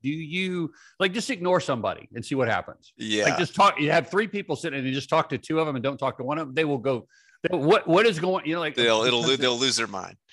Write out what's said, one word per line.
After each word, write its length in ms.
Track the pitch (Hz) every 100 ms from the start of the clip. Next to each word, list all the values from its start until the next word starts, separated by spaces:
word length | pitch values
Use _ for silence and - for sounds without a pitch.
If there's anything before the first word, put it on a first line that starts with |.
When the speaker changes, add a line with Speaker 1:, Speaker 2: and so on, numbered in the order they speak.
Speaker 1:
do 80 | 135
you, 640 | 156 156 175 190 180 160 - - -
like, 140 | 196
just 160 | 196 -
ignore 300 | 226 175 180
somebody 500 | - 127 104 87 - 113
and 100 | 110
see 100 | 135
what 120 | 120
happens? 460 | 98 - - _ -
Speaker 2:
Yeah. 280 | 110 107 170
Speaker 1:
Like, 120 | -
just 180 | 170 -
talk, 240 | 202 -
you 120 | 147
have 180 | 165 143
three 180 | 190 220
people 280 | 208 190 147
sitting 240 | 165 139
and 80 | 131
you 60 |
just 160 | 135 135
talk 200 | 160 156
to 80 | 135
two 220 | - 160
of 80 | 156
them 80 | 135
and 80 |
don't 140 | 123 139
talk 200 | 135 -
to 60 |
one 140 | 127 151
of 100 | 151
them. 80 | 131
They 100 | 160
will 120 | 139
go, 300 | 127 127 - _ _ _
they, 120 | - 175
what, 300 | 143 208 -
what 180 | 170 233
is 140 | 165
going, 260 | 185 185 143
you 80 | 170
know, 40 |
like, 140 | 156 127
Speaker 2:
They'll, 280 | 117 110
it'll, 180 | 120 120
Speaker 1:
because 160 | 120 135
Speaker 2:
they'll 180 | 127 120
lose 180 | 131 117
their 120 | 110
mind. 280 | 98 90 92 _